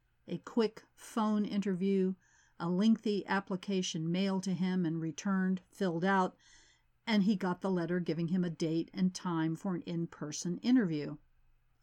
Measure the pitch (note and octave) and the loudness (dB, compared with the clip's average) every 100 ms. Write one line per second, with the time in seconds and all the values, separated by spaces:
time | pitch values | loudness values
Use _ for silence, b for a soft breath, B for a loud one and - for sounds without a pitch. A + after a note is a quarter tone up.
0 | _ _ - F3 - A#3+ G#3 - - - | _ _ -10 -10 -4 0 0 -2 -20 -20
1 | - A#3 G#3+ G#3 G#3 G3+ G3 F3+ G3 G3 | -8 -2 0 0 0 -2 -2 0 2 2
2 | F#3 F#3+ b b b b E3+ F3+ A3 A3 | 2 -2 b b b b -2 2 4 4
3 | A3 G3+ - G3 - F#3 - F#3+ F3+ E3 | 2 -2 0 -2 -2 -6 -2 -2 -2 -2
4 | D#3+ F3+ G3 F#3+ F#3+ E3 F#3 F#3 E3 E3 | -2 0 0 0 -2 0 0 0 0 -2
5 | D#3+ D3+ G3+ F#3+ F#3 F#3 - - F#3 E3 | -4 -4 -2 0 2 0 -4 -4 -2 0
6 | F#3+ G3 F#3 - b b b b b _ | 2 2 2 -4 b b b b b _
7 | - G#3+ F#3+ F#3+ F#3 F3+ F#3+ F3+ E3 F3+ | 0 2 4 2 0 -2 0 0 0 0
8 | E3+ D#3+ E3 F#3 F3 D#3 D#3+ E3 E3 F#3+ | 0 -2 0 0 0 -2 0 0 -2 0
9 | F#3 F3+ F3+ E3 D#3+ D#3+ G3 F3 - E3+ | 0 0 -2 0 0 -2 -4 -4 -4 -4
10 | E3+ - D3+ - F3 F3 A#3 C4 F#3 D3+ | -4 -6 -8 -6 -6 -2 2 4 4 -2
11 | D3 D3 _ _ _ _ _ _ | -4 -10 _ _ _ _ _ _